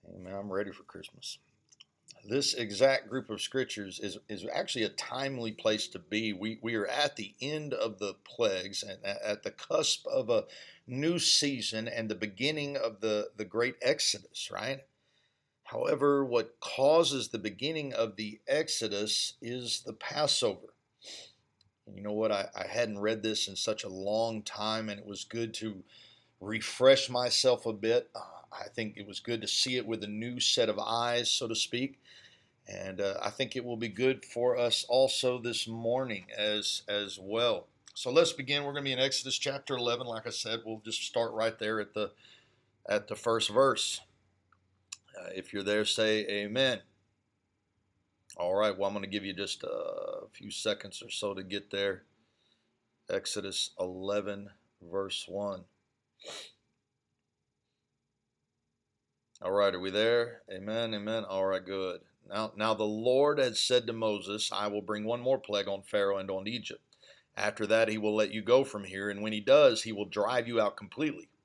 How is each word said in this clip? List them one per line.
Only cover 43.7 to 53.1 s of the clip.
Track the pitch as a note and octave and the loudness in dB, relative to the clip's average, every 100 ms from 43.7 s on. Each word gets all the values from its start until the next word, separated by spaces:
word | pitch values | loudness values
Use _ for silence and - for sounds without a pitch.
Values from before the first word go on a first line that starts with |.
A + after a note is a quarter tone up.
| A#2 - - - _ _ _ _ _ _ _ _ - _ G2 | 4 -2 -4 -10 _ _ _ _ _ _ _ _ -18 _ -14
Uh, | F2+ | -10
if | F#2 F#2 | -10 -6
you're | G#2 | -4
there, | G2 G#2+ | 2 2
say | G#2+ - A2 G#2+ G2+ | 2 2 4 4 0
amen. | G#2 G2+ A#2 C3+ A2 - _ _ _ _ _ _ _ _ _ _ _ _ _ _ - | -4 -2 2 2 2 -8 _ _ _ _ _ _ _ _ _ _ _ _ _ _ -4
All | F2 | 0
right, | F#2+ G#2+ F#2+ | 4 2 2
well, | G2 | -2
I'm | |
gonna | G2+ G2 | -2 -4
give | G2+ | -4
you | G2 | -4
just | F#2 G2 - | -6 -6 -6
a | - - - - - - - | -6 -4 -4 -6 -6 -8 -12
few | - G2+ | -16 -12
seconds | - G#2+ G2+ G2+ - | -4 -2 -4 -6 -14
or | A2+ | -12
so | - G#2 | -6 -6
to | F#2+ | -6
get | F#2+ G2 - | -8 -8 -6
there. | G2+ G2 F#2 _ _ _ _ _ _ _ _ _ _ _ | -2 -2 -4 _ _ _ _ _ _ _ _ _ _ _